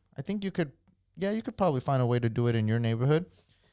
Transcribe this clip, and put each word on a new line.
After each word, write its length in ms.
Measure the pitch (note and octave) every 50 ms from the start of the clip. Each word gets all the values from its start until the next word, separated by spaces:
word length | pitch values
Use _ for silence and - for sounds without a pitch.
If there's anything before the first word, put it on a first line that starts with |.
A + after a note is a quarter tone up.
| _ _ _ -
I 40 | C#3
think 200 | - G3+ G#3+ G3
you 60 | F#3+
could, 200 | F3+ - E3+ C#3+ B2 _ _ _ _ _ _ _ _ -
yeah, 140 | F3+ G3
you 100 | G#3 A3 A3+
could 140 | - - -
probably 240 | G3 F3+ C#3+ B2+
find 200 | - - C#3 C3
a 40 | B2+
way 120 | A#2 B2 A#2+
to 100 | A#2+ A#2
do 180 | A2 A#2+ A#2+ A#2+
it 80 | A#2
in 120 | A2+ A2 G#2+
your 120 | A2 A#2
neighborhood. 460 | A#2 A2+ A2+ A2+ B2 C#3 D3+ D#3+ F3+ - - _ _ _ _ _ _ _